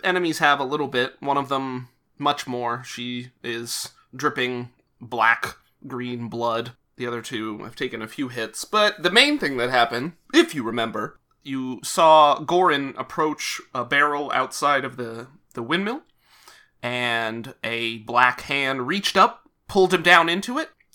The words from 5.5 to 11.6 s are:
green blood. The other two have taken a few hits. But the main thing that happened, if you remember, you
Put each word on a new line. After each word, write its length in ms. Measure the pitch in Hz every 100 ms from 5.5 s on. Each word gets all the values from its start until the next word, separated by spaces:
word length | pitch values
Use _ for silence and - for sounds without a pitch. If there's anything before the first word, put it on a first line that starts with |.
| - _ _ 135
green 400 | 127 123 120 117
blood. 440 | 117 117 113 123 - _ -
The 100 | 120
other 160 | 120
two 400 | - 113 110 104
have 120 | 104 -
taken 280 | 131 113
a 40 | 113
few 200 | - 131
hits. 360 | 123 110 -
But 380 | - 214 208 196
the 80 | 175
main 280 | 220 285 294
thing 180 | 151 127
that 140 | 123
happened, 420 | 127 117 120 156 - - 311
if 180 | 330
you 80 | 151
remember, 580 | 113 117 113 104 110 - _ _
you 380 | 139 135